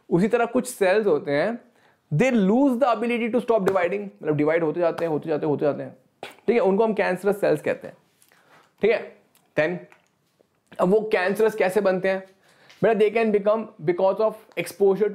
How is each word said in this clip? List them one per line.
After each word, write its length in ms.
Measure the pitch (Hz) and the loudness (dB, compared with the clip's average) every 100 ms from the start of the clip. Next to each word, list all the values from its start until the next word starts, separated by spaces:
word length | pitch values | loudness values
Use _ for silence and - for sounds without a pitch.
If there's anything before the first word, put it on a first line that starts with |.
| - | -2
उसी 180 | 170 208 | 0 2
तरह 180 | 240 233 | 2 0
कुछ 220 | 247 - | -2 -4
सेल्स 400 | - 185 208 202 | 0 2 2 2
होते 240 | 147 147 | 0 0
हैं, 280 | 143 190 233 _ _ _ _ - | -2 -2 -4 _ _ _ _ -4
they 200 | 147 254 | 2 2
lose 480 | 240 190 233 285 240 | 4 2 4 2 2
the 160 | 262 220 | 0 0
ability 380 | 233 240 233 240 | -2 -2 -2 -2
to 60 | |
stop 260 | - 220 190 | 0 0 2
dividing, 400 | 190 175 202 202 - | 0 0 -4 -8 -8
मतलब 140 | 156 147 | -4 0
डिवाइड 280 | 147 165 | 0 0
होते 160 | 156 170 | 0 0
जाते 260 | 170 170 165 | -2 -2 -4
हैं, 60 | |
होते 180 | 147 160 | -4 -4
जाते 160 | 147 156 | -4 -2
हैं, 60 | |
होते 140 | 139 151 | -2 -2
जाते 180 | 131 | -4
हैं, 120 | 131 - _ - | -8 -16 _ -20
ठीक 320 | - - - 233 | -20 -8 0 2
है, 40 | |
उनको 240 | 190 196 | 2 2
हम 100 | 226 | 2
कैंसरस 460 | 208 185 180 196 202 | 0 -2 -2 -2 0
सेल्स 200 | 156 151 | 0 0
कहते 260 | 131 - - | -2 -6 -8
हैं, 80 | - _ _ _ _ _ - _ - | -20 _ _ _ _ _ -20 _ -2
ठीक 100 | 202 | 0
है। 240 | 185 - - _ _ _ - | 0 -4 -18 _ _ _ -2
Then 200 | 156 180 175 _ _ _ _ _ _ _ _ - | -2 -2 -12 _ _ _ _ _ _ _ _ -2
अब 100 | 180 | 0
वो 100 | 214 - | 0 0
कैंसरस 440 | 196 185 202 220 214 | -2 -2 0 0 0
कैसे 260 | 185 214 | 0 0
बनते 280 | 190 185 190 | 0 0 -2
हैं 140 | 190 190 _ _ _ _ - | -4 -8 _ _ _ _ -2
बेटा? 100 | 202 214 | 0 2
They 100 | 208 226 | 2 2
can 160 | 226 208 | 0 0
become 300 | 202 226 214 - 156 | 0 -2 -4 -8 -4
because 320 | 175 190 196 220 | 0 0 0 -2
of 340 | - - - | -4 -14 -10
exposure 460 | 170 - 196 190 208 | -8 0 2 2 0